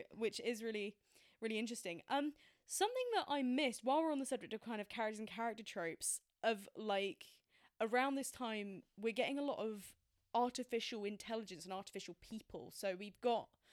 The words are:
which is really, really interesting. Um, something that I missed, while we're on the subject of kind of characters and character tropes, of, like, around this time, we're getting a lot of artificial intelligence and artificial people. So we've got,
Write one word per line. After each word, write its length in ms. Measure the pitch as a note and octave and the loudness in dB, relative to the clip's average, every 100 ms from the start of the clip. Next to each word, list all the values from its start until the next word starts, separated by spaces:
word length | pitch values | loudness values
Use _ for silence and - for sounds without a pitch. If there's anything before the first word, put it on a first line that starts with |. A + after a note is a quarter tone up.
| - | -4
which 280 | - A3 - | -2 -2 0
is 240 | - A#3 | -2 -2
really, 320 | A3+ G#3+ G3+ - _ - - _ | -2 -2 -4 -6 _ -20 -20 _
really 200 | A3+ A3 | -2 0
interesting. 420 | A3 A#3 F#3+ E3+ - | 0 -2 -4 -6 0
Um, 240 | C#4 D4 C#4 - _ _ | 2 2 -4 -18 _ _
something 380 | - G4+ B4 B4 A4 | 2 2 2 2 2
that 100 | - | 2
I 160 | C#4+ | 2
missed, 400 | B3+ B3+ C#4+ A3+ | 4 4 2 2
while 180 | A#3 C#4+ | 4 4
we're 100 | D#4+ | 4
on 80 | C#4+ | 2
the 60 | C4 | 0
subject 280 | B3 A3+ | -2 -2
of 80 | G#3+ | -6
kind 200 | - A3 | -4 -4
of 80 | G3+ | -4
characters 300 | - A3 G#3+ | 0 0 0
and 80 | G#3+ | -6
character 360 | F#3 A#3 A3 | -2 -2 -2
tropes, 560 | A3 - E3+ D#3+ - - - _ | -6 -2 -2 -2 -2 -2 -6 _
of, 240 | A3 A3 G3+ - | 2 2 -2 -6
like, 500 | G#3+ G3 G3 - - - _ _ - _ | 0 2 2 -2 -12 -20 _ _ -20 _
around 360 | A3+ A#3+ C4 C#4 | 2 4 4 2
this 160 | C4 | -2
time, 500 | - B3 G#3+ G3+ F#3+ - - | -4 -2 -2 -2 -6 -12 -2
we're 160 | A3 | 0
getting 240 | A#3 B3 C#4 | 2 2 2
a 60 | |
lot 160 | C#4+ - | 0 0
of 340 | A3 G#3+ F#3+ - _ _ _ | -2 -4 -10 -20 _ _ _
artificial 720 | A#3 B3 B3 B3 A#3 A3+ A3+ G3+ | 2 2 2 -2 0 0 -2 -4
intelligence 580 | G#3 - A3+ G#3+ F3+ | -4 -4 -4 -4 -10
and 80 | E3+ | -6
artificial 460 | F#3+ F#3+ G3 F#3 E3+ - | -6 -4 -8 -8 -12 -10
people. 460 | A3 - F3 - - | -12 -8 -10 -10 -4
So 200 | G3 F#3 | -2 -2
we've 240 | G#3 F3+ | -6 -2
got, 280 | B3+ A#3 - _ _ | 2 2 2 _ _